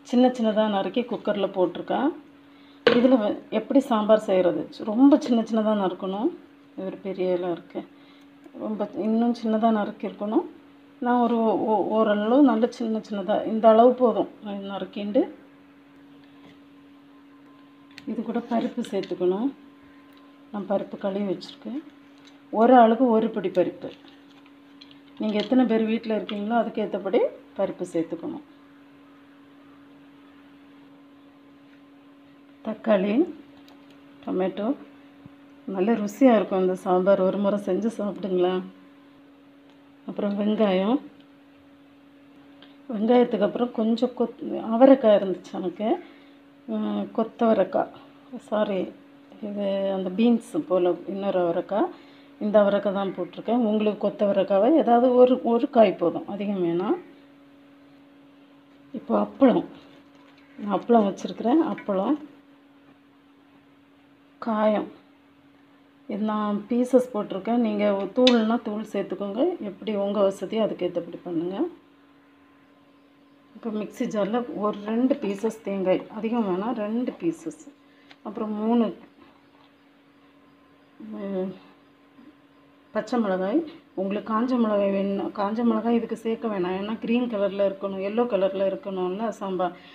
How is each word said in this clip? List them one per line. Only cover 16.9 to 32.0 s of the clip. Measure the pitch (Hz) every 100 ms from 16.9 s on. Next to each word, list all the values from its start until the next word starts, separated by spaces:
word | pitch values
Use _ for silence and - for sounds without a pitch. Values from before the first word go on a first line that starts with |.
| - - - - - - - - - - - -
இது | 220
கூட | 226 233
பருப்பு | - 226 254 - 233
சேர்த்துக்கணும். | 196 190 175 180 190 269 - - - - - - - - - -
நான் | 208 185
பருப்பு | 196 - -
கழுவி | 202 196 202
வச்சிருக்கேன். | 175 - - 214 262 - - - - - - -
ஒரு | 208 233 254
ஆளுக்கு | 226 226 254
ஒரு | 220 220
பிடி | 220 185
பருப்பு. | 185 170 - - - - - - - - - - - - - - -
நீங்க | 214 208
எத்தனை | 208 262
பேர் | 233 226
வீட்ல | 220 226 220 214
இருக்கீங்களோ, | 180 208 202
அதுக்கு | 233 220 220
ஏத்தபடி | 208 196 190 214 523 - - -
பருப்பு | 190 170 180
சேர்த்துக்கணும். | 170 160 165 - - - - - - - - - - - - - - - - - - - - - - - - - - - 277 - 285 285 277 285 - 285 285 285 -